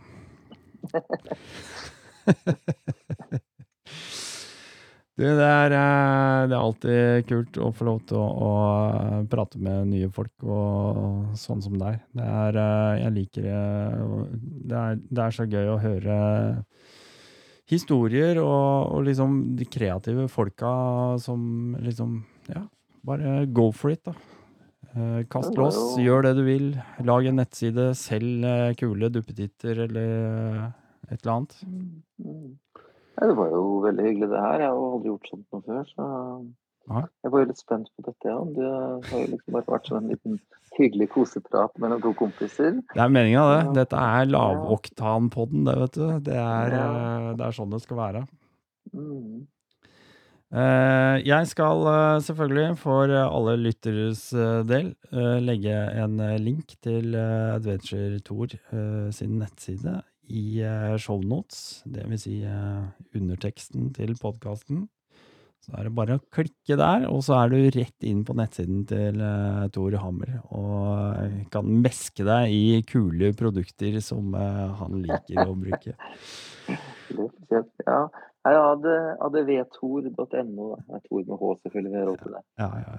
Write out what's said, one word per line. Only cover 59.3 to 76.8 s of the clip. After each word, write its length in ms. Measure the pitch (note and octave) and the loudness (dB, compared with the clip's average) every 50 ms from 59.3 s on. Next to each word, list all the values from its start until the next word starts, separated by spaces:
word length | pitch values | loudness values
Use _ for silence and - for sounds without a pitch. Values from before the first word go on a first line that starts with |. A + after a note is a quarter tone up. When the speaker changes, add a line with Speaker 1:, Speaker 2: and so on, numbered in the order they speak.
| G#2+ A2+ | -4 -4
Speaker 2:
nettside 640 | G#2 G2+ - _ - - F#2+ G2 A2+ E3 F#3 F#3+ - _ _ _ _ _ | -4 -6 -10 _ -12 -10 -10 -6 -6 -6 -6 -6 -8 _ _ _ _ _
i, 340 | A2+ A2 G#2 G#2+ A2 A2 | -6 -6 -4 -4 -2 -2
eh, 340 | A2 A2 A2 A2 G#2+ G#2+ A2 G#2+ | -2 -2 -2 -2 -2 -2 -2 -2
show 220 | - - G#2 G2 | -2 -4 -4 -2
notes, 640 | F#2+ G2 A#2+ E3+ G#3 - - - - - - - - | -2 -2 -2 -4 -4 -8 -14 -18 -16 -16 -18 -16 -14
det 220 | - C3 A2+ - G#2+ | -12 -10 -10 -8 -6
vil 100 | A2+ G#2+ | -6 -6
si, 260 | - G#2+ G#2 G#2 G#2 | -6 -6 -6 -6 -6
eh, 420 | G2+ G2+ G2+ G2+ G2+ G2+ G2 G2 G2 G2 _ - - - | -6 -6 -6 -4 -4 -4 -6 -6 -8 -10 _ -20 -10 -6
underteksten 800 | A2 F#2+ F2+ F2+ F#2 - G2+ - - - - - B2+ B2 C3 C3 | -4 -2 -2 -4 -4 -4 -6 -8 -8 -16 -10 -6 -4 -4 -4 -4
til 200 | - A2 A2 A#2 | -4 -4 -4 -4
podcasten. 720 | A#2 - A2 G#2+ A2+ - G#2+ G#2 G#2 - - C#3 E3+ G3+ G#3+ _ _ _ _ _ _ _ _ _ _ _ _ _ _ | -4 -6 -6 -8 -8 -10 -10 -10 -10 -8 -6 -6 -6 -6 -8 _ _ _ _ _ _ _ _ _ _ _ _ _ _
Så 160 | _ - - G#2 | _ -14 -10 -8
er 60 | G#2 | -8
det 100 | A2 A2+ | -4 -2
bare 220 | A#2 A2 G#2+ B2+ C#3 | -2 0 0 0 -2
å 40 | - _ | -2 _
klikke 460 | - - D#3+ D#3+ - _ _ - C#3+ C#3+ | -4 -4 -4 -4 -6 _ _ 0 2 4
der, 280 | D3+ D#3+ F3+ A#3+ B3+ - | 6 4 4 4 2 0
og 140 | - C#3 | -2 -2
så 220 | C3+ D3 C#3 B2+ A#2+ | 2 4 4 6 6
er 40 | A#2+ | 6
du 300 | C3 C3+ C3+ C3+ C3 C3 | 6 6 6 6 4 2
rett 240 | B2 - - _ - | -2 -4 -6 _ -4
inn 200 | A2+ G#2 G2+ G#2 | -2 0 0 0
på 100 | A2+ B2 | -2 -2
nettsiden 540 | A#2 A2+ A2 - - F2 F2 F#2+ G2 G2 - | -2 -2 -2 -2 -6 -4 -2 -2 -2 -2 -2
til, 320 | G#2 G#2 G#2 G#2 G#2 G#2 | -2 0 0 0 0 -2
eh, 460 | G#2+ G#2 G#2 G2+ G2+ G2+ G2+ G2+ G2+ G2 | -2 -2 -2 0 0 0 0 -2 -2 -2
Thor 220 | - G2+ F#2+ G2 | -2 -2 -2 0
Hammer, 500 | G#2 G2+ F#2+ F#2 F#2 F2 - - B2+ A#2 - - | 0 -2 -2 -4 -6 -6 -6 -6 -8 -8 -10 -10
og, 640 | - G#2+ G2+ G2+ G2+ G2+ G2+ G2+ G2+ G#2 G2+ G2+ G#2 - | -8 -6 -4 -4 -2 -2 -2 -2 -2 -2 -2 -2 -2 -2
eh, 260 | G2 G#2 G2+ G2+ G#2 - | -4 -4 -4 -6 -8 -6
kan 140 | - G#2 - | -4 -4 0
meske 580 | - A2 A#2 A#2+ B2 - - - - - - G2 | 4 4 6 6 4 2 0 -8 -12 -6 -2 2
deg 260 | G2+ A2+ A#2+ B2 A2+ | 4 4 4 4 4
i 320 | G#2 G#2+ G#2 A2 A2+ A2+ | 4 4 6 6 6 4
kule 520 | A2 - - B2+ G#2 F2+ E2 E2+ F#2+ G2+ G#2 | 2 2 2 2 2 2 2 2 2 2 2
produkter 640 | G#2+ A2+ A2+ G2 F#2+ F2 - - - G2+ G2+ G#2 A2 | 2 0 0 0 0 -2 -4 -6 -6 -4 -2 -2 -4
som, 320 | G#2+ - A#2 A2 G2+ G2 F#2+ | -4 -4 -6 -6 -4 -4 -2
eh, 400 | G2 G2+ G2+ G2+ G2+ G2 F#2+ G2 | -2 -2 -2 -2 -4 -4 -4 -6
han 300 | G2+ F#2 - F#2+ F#2+ F2+ | -6 -8 -6 -6 -6 -4
liker 420 | E2 - - - - - - - | -2 -4 -4 -4 -4 0 0 0
å 100 | F#3+ F#3+ | 0 0
bruke. 380 | F#3+ F#3+ G3 - - - - - - - - - - - - - - - - - - - - | -4 -4 -4 -6 -6 -6 -12 -14 -14 -16 -18 -20 -20 -20 -18 -18 -18 -18 -18 -20 -18 -10 -8
Speaker 1:
<laughs> 800 | - - | -8 -8